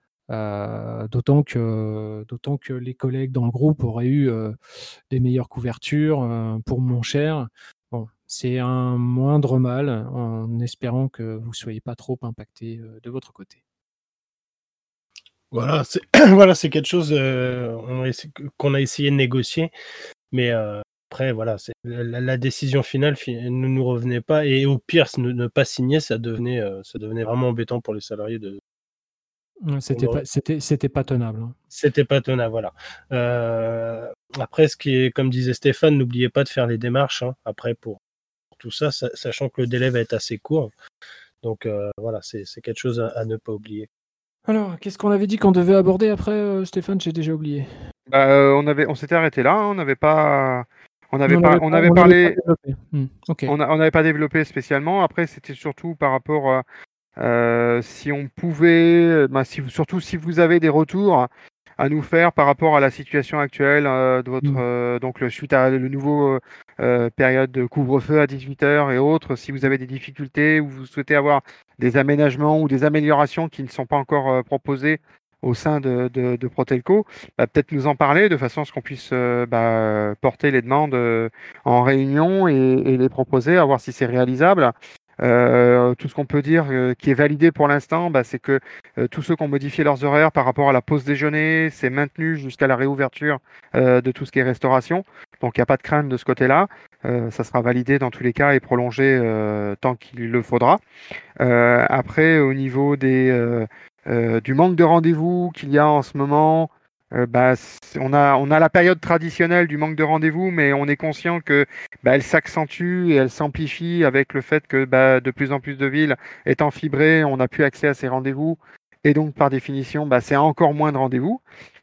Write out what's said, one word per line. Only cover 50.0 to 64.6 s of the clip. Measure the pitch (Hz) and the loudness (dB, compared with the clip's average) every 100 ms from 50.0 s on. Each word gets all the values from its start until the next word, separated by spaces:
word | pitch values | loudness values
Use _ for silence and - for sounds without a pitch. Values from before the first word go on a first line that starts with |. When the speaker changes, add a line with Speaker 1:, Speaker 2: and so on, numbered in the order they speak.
| 151 156 151 139 131 127 120 _ _ _ - | 2 2 2 2 0 -4 -8 _ _ _ -6
Speaker 3:
on | 139 | 0
n'avait | 139 170 | 4 6
Speaker 1:
On | |
Speaker 3:
pas, | 170 | 6
Speaker 1:
n'avait | 165 | 4
Speaker 3:
on | 156 | 4
Speaker 1:
pas, | 165 | 4
Speaker 3:
n'avait | 170 | 6
Speaker 1:
on | |
n'avait | 175 | 8
Speaker 3:
parlé, | 175 175 | 10 8
Speaker 1:
pas | 175 - | 6 2
développé. | 170 160 139 135 - | -2 -2 -2 -10 -6
Hmm, | 147 131 _ - | -6 -6 _ -8
ok. | 160 135 | -6 -2
Speaker 3:
on | 147 | -2
a, | 135 | 0
on | 156 | 2
n'avait | 156 | 4
pas | 160 | 4
développé | 160 151 151 160 | 2 0 0 -2
spécialement. | 147 139 - 139 156 196 | -2 -6 -4 -2 0 0
Après, | 170 - 165 | 0 -2 -6
c'était | - - | -8 -18
surtout | 135 151 - 170 160 | -12 -10 -10 -10 -4
par | 143 | -2
rapport | 131 - 151 139 | -2 -2 -2 0
à, | 131 - - - _ _ - | 0 -2 -16 -20 _ _ -6
heu, | 120 120 117 117 120 120 | -2 0 2 2 0 -2
si | 113 - 143 | -4 -10 -8
on | 143 139 | -6 -8
pouvait, | - 175 147 170 165 170 170 | -8 -6 2 4 6 6 6
heu, | 170 160 135 | 4 4 2
bah, | 135 | 0
si | 127 - | -4 -6
vous, | 131 | -8
surtout | - 151 185 | -6 -4 -4
si | - 170 | -6 -8
vous | 160 165 | -4 2
avez | 170 175 | 4 4
des | 160 | 4
retours | 147 156 185 202 147 123 _ - _ _ - | 2 0 0 2 4 2 _ -20 _ _ -4
à | 139 | -2
nous | 151 | -2
faire | - 165 170 | 0 2 2
par | - 143 | 4 2
rapport | 139 160 147 | 4 4 4
à | |
la | 139 | 2
situation | - 139 147 131 151 | 0 -6 -4 -2 -4
actuelle, | 143 - 139 147 143 | -4 0 2 2 2
heu, | 131 131 127 | 0 0 0
de | 123 | -2
votre, | 131 143 | -4 -2
Speaker 1:
Hmm. | |
Speaker 3:
heu, | 135 | -2